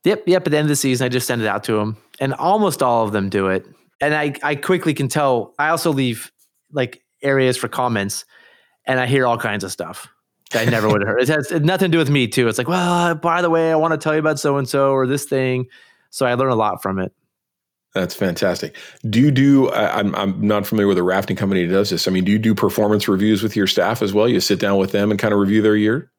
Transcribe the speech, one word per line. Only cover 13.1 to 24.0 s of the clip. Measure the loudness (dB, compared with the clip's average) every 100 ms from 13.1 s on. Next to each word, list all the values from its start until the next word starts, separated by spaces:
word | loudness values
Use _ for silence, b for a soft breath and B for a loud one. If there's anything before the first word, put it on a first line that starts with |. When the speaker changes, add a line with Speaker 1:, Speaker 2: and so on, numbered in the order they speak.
Speaker 1:
by | 0 -2 0
the | 2
way, | 2 2
I | 2
wanna | 0 0
tell | 0
you | 0
about | 0 0
so-and-so | 0 -2 0 0 2
or | 2 0
this | -2
thing." | -2 -2 0 -2 -4 b b b b
So | -2 0
I |
learn | 2 0
a | 2
lot | 0 -2
from | -4 -4
it. | -6 _ _ _ _ _ _ _ _
Speaker 2:
That's | -6 -6
fantastic. | -2 -4 0 -2 -2 -8 B B B -2
Do | 2
you | 4
do, | 4 6 6 4
I, | 0 -2 0
I'm, | -2
I'm | -2 -2 -2 0
not | 0 0
familiar | 0 2
with | 2
a |
rafting | 2 0 -2 -2
company | 0 0 2
that |
does | 0 0
this. | -2 -2
I |
mean, | 0
do | 2
you | 2
do | 2
performance | 2 0 0 2 2 2
reviews | 0 2 0
with | 0
your | 0 0
staff | 0 0 0